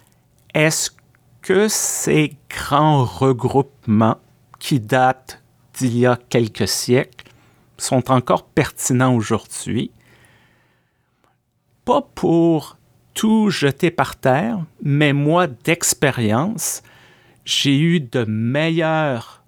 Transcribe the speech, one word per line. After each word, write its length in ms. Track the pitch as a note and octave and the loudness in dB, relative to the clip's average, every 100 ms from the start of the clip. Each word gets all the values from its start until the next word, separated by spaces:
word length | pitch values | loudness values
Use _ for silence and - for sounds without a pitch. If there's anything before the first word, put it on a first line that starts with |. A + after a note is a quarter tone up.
| _ _ _ _ _ | _ _ _ _ _
est-ce 360 | D#3+ D#3 D#3 - - _ _ _ _ | 0 0 0 -6 -10 _ _ _ _
que 280 | - F#3 G#3+ | -2 0 0
ces 640 | - - - - D#3 D3+ - - | -2 -6 -4 0 0 0 -4 -16
grands 540 | - - C#3 D#3 D3 | -12 -2 2 4 2
regroupements 1120 | A#2+ - C3+ B2 B2 C3 C#3 _ - G#2+ A2+ - _ _ _ - | 0 0 0 0 0 0 -2 _ 0 2 2 0 _ _ _ -14
qui 220 | - C#3 | -4 -2
datent 640 | G#2+ C3 B2+ C3 - - _ _ _ - | 0 2 2 0 -8 -20 _ _ _ -6
d'il 180 | C3 A#2 | -4 2
y 80 | B2 | 2
a 120 | A#2+ - | 0 -2
quelques 400 | B2+ A2+ - G2+ | -2 -2 -2 -4
siècles 580 | - - B2 D#3 - - _ _ _ _ - | -4 0 0 0 -10 -20 _ _ _ _ -12
sont 340 | - C3 A#2 | -2 -2 2
encore 340 | C3 - - | 0 2 -2
pertinents 680 | - - C3+ - - B2+ B2+ | -2 -4 -4 -4 -2 0 2
aujourd'hui. 760 | B2 G#2 A2 - - - G2 - _ _ _ _ _ _ _ _ _ _ _ _ _ _ _ _ _ _ _ | 0 0 -4 -4 -12 -6 -6 -6 _ _ _ _ _ _ _ _ _ _ _ _ _ _ _ _ _ _ _
Pas 180 | - C4 C4+ | -2 -2 -2
pour 640 | - - E3 E3 D#3+ - - _ _ _ | -4 0 2 4 2 -4 -16 _ _ _
tout 360 | - A3 A3 G#3 | -4 0 2 2
jeter 400 | D3+ C#3 C3+ E3+ | 0 -2 0 -2
par 260 | - C3+ - | 0 -4 -2
terre, 420 | C3+ C3 G#3+ A3 D#3+ - | 0 0 0 -6 -10 -8
mais 300 | D3 C#3+ D3+ | -2 0 2
moi, 340 | C#3+ C#3+ E3+ F3 | 2 0 0 0
d'expérience, 1400 | B2 - E3+ - - C#3+ B2 A2 A2 F3 A3 - - - - - _ _ _ | -4 -4 -2 -2 0 0 0 0 0 -2 -4 -8 -10 -14 -20 -20 _ _ _
j'ai 340 | - - C#3+ C#3 | -6 -2 2 2
eu 220 | E3 F3 | 2 0
de 240 | B2 C3 | -2 -4
meilleurs 1160 | A2 G#2+ A#2 C#3 D#3+ E3 D#3+ D#3+ D3+ A#2+ - - | -2 -2 -2 0 0 0 0 0 0 -4 -8 -18